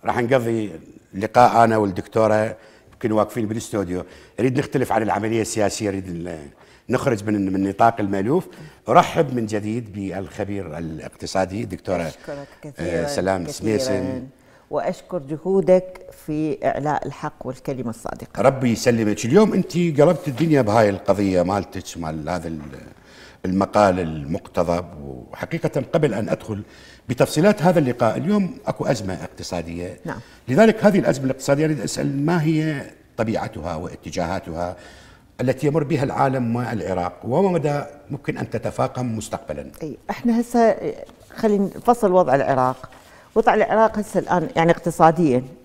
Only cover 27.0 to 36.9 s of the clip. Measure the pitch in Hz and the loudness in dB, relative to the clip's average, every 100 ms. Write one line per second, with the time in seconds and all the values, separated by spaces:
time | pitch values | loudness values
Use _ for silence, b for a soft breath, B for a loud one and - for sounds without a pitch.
27 | - 120 139 - 190 208 165 180 135 120 | -10 0 2 4 4 4 4 4 2 2
28 | 117 110 143 208 185 - - - 151 123 | 2 2 0 0 0 -4 -8 -4 -2 -2
29 | 101 85 78 - 87 90 85 85 87 - | -2 -6 -8 -12 -8 -6 -6 -8 -10 -10
30 | 170 - B B - 135 226 220 202 196 | -12 -12 B B -2 6 6 6 4 4
31 | 123 143 131 131 - 143 156 151 101 - | 2 0 -2 -4 0 2 2 0 -4 -4
32 | 143 139 147 175 151 156 156 143 - - | -2 0 0 2 2 2 0 -4 -8 -18
33 | _ - 113 101 110 - 80 80 85 - | _ -6 -2 -2 -4 -8 -8 -8 -8 -12
34 | 85 76 85 92 - 82 87 92 B B | -10 -4 -4 -4 -6 -6 -6 -8 B B
35 | B B B - 123 127 151 151 143 156 | B B B -4 -2 0 0 0 0 -2
36 | 135 87 139 131 120 117 117 113 92 | -2 0 0 2 -2 -2 -2 -4 -2